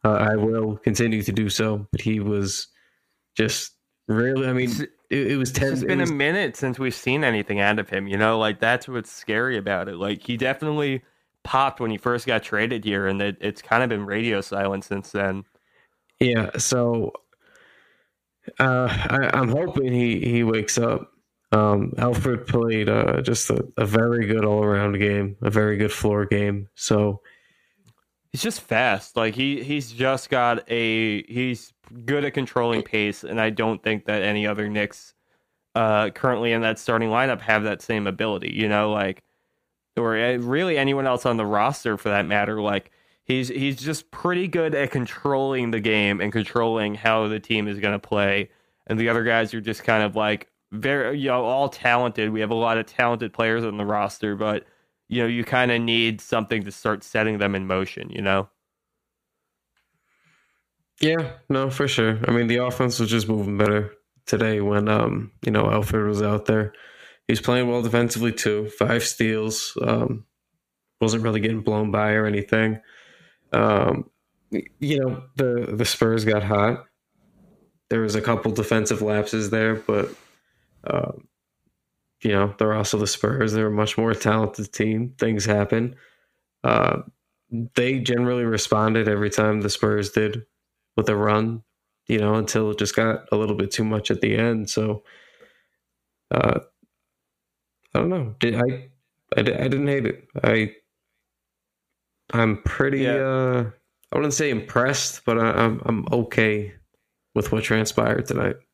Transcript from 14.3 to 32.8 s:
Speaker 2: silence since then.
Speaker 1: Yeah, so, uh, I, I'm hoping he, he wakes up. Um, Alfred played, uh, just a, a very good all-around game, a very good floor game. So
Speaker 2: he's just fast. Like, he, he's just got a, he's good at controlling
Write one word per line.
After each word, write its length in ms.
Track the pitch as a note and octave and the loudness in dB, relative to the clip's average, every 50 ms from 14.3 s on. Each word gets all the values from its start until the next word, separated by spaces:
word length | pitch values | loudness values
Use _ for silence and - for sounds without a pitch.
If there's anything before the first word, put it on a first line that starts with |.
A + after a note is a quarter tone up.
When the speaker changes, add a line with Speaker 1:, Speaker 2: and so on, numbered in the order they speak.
| G#2+ G2 | -2 -2
Speaker 2:
silence 460 | G2 - G2 G2 G2 G2 G2 G2 F#2+ | -2 -4 -4 -2 -2 -2 -2 -4 -6
since 260 | - G2+ G2 G2 - | -6 -8 -8 -8 -6
then. 320 | - G2+ G2 G2 F#2+ G2 G2 _ _ _ _ _ _ _ _ _ _ _ _ _ _ _ | -4 -2 -2 0 -2 -4 -8 _ _ _ _ _ _ _ _ _ _ _ _ _ _ _
Speaker 1:
Yeah, 320 | B2+ B2 A#2+ A2+ G#2+ - - - | 2 2 2 2 0 -2 -2 -4
so, 540 | - - C3 B2 A#2+ A#2+ A#2 A2+ G2+ - - - _ _ _ _ _ _ _ - _ _ _ _ _ _ _ _ _ _ _ _ _ _ _ _ _ - - - | -2 0 2 2 2 2 2 0 -2 -4 -6 -10 _ _ _ _ _ _ _ -20 _ _ _ _ _ _ _ _ _ _ _ _ _ _ _ _ _ -18 -2 0
uh, 280 | C3+ C3 B2+ B2+ B2+ A#2+ - - - - | 2 2 4 2 0 0 0 -2 -2 0
I, 220 | - C3+ C3+ - - | 0 0 0 0 2
I'm 160 | C3 C3 A2+ | 2 2 2
hoping 420 | A#2+ D3 F3 F3+ - C#3+ C3+ B2+ | 0 0 -2 -2 -2 -2 0 0
he, 280 | B2 B2 A#2+ A#2 A2+ F#2 | 2 2 2 2 0 0
he 240 | - A#2+ A#2+ A#2 A#2 | 0 0 2 2 2
wakes 340 | A2+ A2+ A2 G#2 - - | 2 2 0 0 0 0
up. 340 | A#2+ A#2 A#2 A2 - - - _ _ _ _ _ _ _ _ | 0 0 0 0 -2 -4 -10 _ _ _ _ _ _ _ _
Um, 420 | - G#2+ G#2+ G#2+ G#2 G2+ G2+ - - | 4 6 6 6 4 4 2 -2 -2
Alfred 480 | - A#2+ B2 A#2+ A2 - C3+ B2 - - | -2 0 0 0 0 0 0 -2 -2 -2
played, 440 | - - A#2+ A#2 A#2 A2+ A2 G#2 G#2 | 0 0 2 2 2 2 2 2 2
uh, 320 | G#2+ A2 - - - - | 2 4 2 2 2 0
just 280 | C3+ A#2+ A#2 - - - | 0 0 0 0 0 0
a, 180 | A#2 A#2 - - _ | 0 0 0 -4 _
a 120 | - A2+ | -2 0
very 400 | G2+ G#2+ A2 A2+ A#2+ A#2+ A#2+ A2+ | 2 4 4 4 4 2 0 2
good 180 | G2+ A2 A2 G#2+ | 0 2 2 2
all-around 540 | G#2+ G#2 G#2+ G#2+ G#2 G2+ G2+ G#2 G2+ G2+ G2 | 2 2 2 4 2 2 2 2 2 2 2
game, 360 | G#2 G2+ G2+ G2+ G2+ G2 G2+ - | 2 2 2 0 -2 -2 -4 -2
a 80 | - G#2+ | -2 2
very 280 | G#2 G#2+ G#2+ G#2+ G#2 | 2 4 4 4 2
good 140 | G2 G#2+ G2+ | 0 0 -2
floor 360 | - - - G#2+ G#2 G#2 G2+ | -2 0 0 0 2 2 2
game. 400 | G2 G#2 G2+ G#2 G#2 G2+ G2+ G2+ - _ | 0 0 0 0 0 -2 -4 -8 -10 _
So 480 | - - - A2 G#2 G#2 G#2 G2+ G2+ _ - - _ _ _ _ _ _ _ _ _ _ - _ _ _ _ _ _ _ _ | -10 0 2 4 4 4 2 0 -2 _ -20 -20 _ _ _ _ _ _ _ _ _ _ -20 _ _ _ _ _ _ _ _
Speaker 2:
he's 120 | - C3+ - | -8 -4 -4
just 180 | A#3 - - | -4 -4 -6
fast. 560 | - - A2+ A2 B2+ B2 G2+ F#2+ - - - | -4 0 2 2 4 2 2 0 -4 -6 -2
Like, 160 | A#2+ A2 A2 G#2+ | 0 0 0 0
he, 300 | B2 C3 C#3 C#3+ C3+ A#2+ | -2 -2 -2 -2 -4 -4
he's 280 | C#3 D3 D3 C3+ A#2 | -4 -4 -6 -6 -8
just 380 | A#2 A#2+ C3 C3 C3+ C3 - - | -4 -2 0 0 0 -2 -2 -2
got 340 | C#3 B2+ B2 A#2+ A#2 A#2 - - | 0 2 2 2 2 0 -2 -4
a, 520 | A#2 A#2+ A#2 A2+ A2 A2+ A2 A2 G#2 G2+ - | -2 -2 0 0 0 0 0 0 -2 -4 -6
he's 500 | - - B2 B2+ B2+ B2 A2 - - _ _ _ - A#2 A#2+ A2+ | -6 -6 -4 -4 -4 -4 -8 -12 -20 _ _ _ -20 -20 -12 -6
good 180 | A#2 C#3 C#3+ C#3+ | -4 -2 -2 -2
at 120 | C#3 - | -2 -2
controlling 480 | C#3+ C3 - - B2+ A#2 A#2 A#2 A2 | -4 -6 -2 0 0 0 2 0 -2